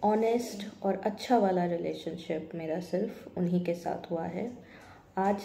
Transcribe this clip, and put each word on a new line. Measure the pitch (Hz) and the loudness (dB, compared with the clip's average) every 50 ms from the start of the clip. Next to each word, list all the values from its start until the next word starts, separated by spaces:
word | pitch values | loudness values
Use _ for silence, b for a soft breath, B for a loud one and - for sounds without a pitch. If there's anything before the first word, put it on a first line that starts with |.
| - | 2
honest | 208 214 214 226 226 233 240 240 - - 202 202 208 - - - | 2 4 4 4 4 4 2 0 -2 -6 -8 -10 -10 -10 -2 0
और | 196 190 190 - | 0 0 2 0
अच्छा | 220 202 - - - 254 226 | -2 -2 -2 0 4 6 6
वाला | 202 190 185 180 175 | 6 6 4 4 2
relationship | 175 175 170 170 156 156 - - 165 165 175 - - 165 151 160 - - | 2 0 0 -2 -2 -4 -4 -4 -6 -6 -6 -4 -4 -4 -4 -4 -6 -8
मेरा | 170 160 160 156 180 | -6 -4 -2 -2 -2
सिर्फ | 180 - - 180 208 240 - - - - - - | -4 -2 -2 -2 -2 -2 -4 -8 -14 -10 -4 -2
उन्हीं | 180 175 180 180 175 | 0 2 2 2 2
के | 170 170 | 0 -2
साथ | 175 - 165 165 170 - - | -2 -2 -6 -6 -6 -6 -6
हुआ | 175 165 170 | -4 -4 -4
है। | 175 170 185 208 247 247 - B B B B B B B B B B - 190 | -4 -4 -4 -4 -6 -8 -10 B B B B B B B B B B -2 0
आज | 190 196 202 202 - | 2 2 2 2 -2